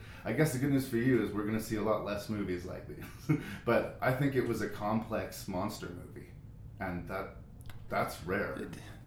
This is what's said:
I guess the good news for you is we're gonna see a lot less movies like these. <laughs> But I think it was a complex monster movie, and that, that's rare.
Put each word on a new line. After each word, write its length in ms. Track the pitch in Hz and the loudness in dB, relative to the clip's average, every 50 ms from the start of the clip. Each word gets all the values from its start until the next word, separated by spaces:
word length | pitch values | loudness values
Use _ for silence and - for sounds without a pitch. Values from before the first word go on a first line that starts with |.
| - - - - - | -10 -12 -10 -6 -4
I 80 | - 113 | 0 4
guess 200 | 131 156 - 127 | 6 6 6 4
the 60 | 120 | 4
good 120 | 135 143 | 4 6
news 160 | 139 131 127 | 6 4 4
for 100 | - 113 | 4 4
you 260 | 117 120 131 127 110 101 | 4 6 6 6 6 6
is 80 | 101 | 4
we're 140 | 101 104 107 | 0 0 0
gonna 140 | 107 110 107 | 2 0 0
see 180 | 101 - 113 | 0 0 0
a 40 | 104 | 2
lot 240 | 98 110 107 - 92 | 4 4 4 2 2
less 240 | 101 101 101 - - | 0 -2 -2 -2 -2
movies 360 | 110 101 98 92 90 87 87 | -2 -2 0 0 -2 -2 -4
like 200 | 90 87 - - | -6 -8 -8 -8
these. 500 | - 92 - - - - - - - 151 - - - | -10 -10 -10 -10 -10 -10 -4 0 2 2 2 0 -4
<laughs> 140 | 101 - - | -8 -2 2
But 320 | 120 113 107 104 - - - | 4 4 6 4 2 -2 0
I 100 | - 131 | 2 2
think 240 | 127 127 147 135 127 | 4 4 4 4 4
it 120 | 127 113 | 4 4
was 140 | 117 113 104 | 2 2 0
a 80 | 104 - | 0 -2
complex 800 | - - 104 104 110 113 110 - 110 98 98 - - - - | -2 -2 0 2 2 2 2 0 -2 -2 -2 -4 -6 -8 -6
monster 400 | - 95 90 95 110 - - 90 | -4 -2 0 0 -2 -2 -6 -8
movie, 400 | 85 87 87 - - - - - - - - - - - - - - - - | -8 -8 -8 -10 -12 -12 -14 -14 -14 -14 -16 -16 -16 -16 -14 -14 -12 -8 -6
and 280 | 98 92 87 87 - | -4 -2 -2 -4 -4
that, 280 | - 98 95 101 - - - - - - - - - - - - - | -4 -4 -4 -4 -6 -10 -12 -14 -14 -14 -12 -10 -10 -10 -8 -6 -2
that's 320 | 101 101 120 - - - - | 0 0 0 0 -2 -6 -4
rare. 320 | 82 95 104 - - - - - - - - - - - - - | -2 0 0 0 -2 -4 -4 -6 -6 -8 -10 -10 -12 -14 -8 -2